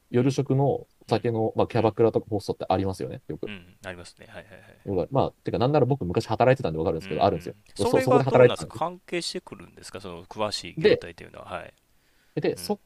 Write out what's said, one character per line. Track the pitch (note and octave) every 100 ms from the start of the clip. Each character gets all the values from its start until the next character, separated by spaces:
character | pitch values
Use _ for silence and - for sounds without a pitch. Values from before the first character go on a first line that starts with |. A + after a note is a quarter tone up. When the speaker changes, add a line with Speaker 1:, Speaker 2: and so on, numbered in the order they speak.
| _
Speaker 1:
夜 | A#2+ C3
食 | C3+ C3+ C3+
の | C#3 - - _ -
酒 | A2+ B2
の、 | A2 A2 -
ま | G2
あ、 |
キ | A#2
ャ |
バ | G#2+
ク | -
ラ | A2+
と | A2
か | -
ホ | G#2
ス | -
ト |
っ | -
て | -
あ | F#2+
り | G2
ま |
す | F#2+
よ | -
ね、 | C3 -
よ | -
く。 | -
Speaker 2:
う |
ん、 | G2 F2+ G2 F#2+
あ |
り | F2
ま | F#2
す | _
ね。 | -
は | F#2+
い | G#2
は | G2 - - -
い | F#2+
は | -
い。 |
Speaker 1:
ま | C3+
あ、 | E2 -
て | -
か、 | F#2+
な | B2
ん |
な | D3+
ら | B2
僕 | C#3 F2
昔 | F2+ -
働 | G#2+ B2
い | C3
て |
た | E2
ん |
で | D#2
わ | D#2+
か |
る | D#2+
ん |
で |
す | -
け | D#2
ど、 |
Speaker 2:
う |
ん |
う | G2+
ん。 |
Speaker 1:
あ |
る | F2
ん |
で |
す | D#2
よ。 | - _ -
Speaker 2:
そ |
れ | -
は |
ど | -
う |
な |
ん |
で |
す | B2+
か？ |
Speaker 1:
そ |
こ | B2+
で |
働 | C3 B2+ B2
い | G2+
て |
た | -
ん |
で |
す | -
よ。 |
Speaker 2:
関 | E3 F3+ -
係 | F3
し | -
て | F#3
く | - G2
る | F2
ん | D#2+
で |
す | -
か？ | -
そ | F#2+
の | E2+ F#2+
詳 | G#2+ G#2+
し | - F2+
い | E2
業 | G3+ -
態 | E2+ -
と |
い | -
う |
の | -
は。 | -
Speaker 1:
で、 | -
Speaker 2:
は | -
い。 | _ _ _ _ _ _ -
Speaker 1:
で、 | F3
Speaker 2:
う |
ん。 | F3
Speaker 1:
そ-、 | - G#3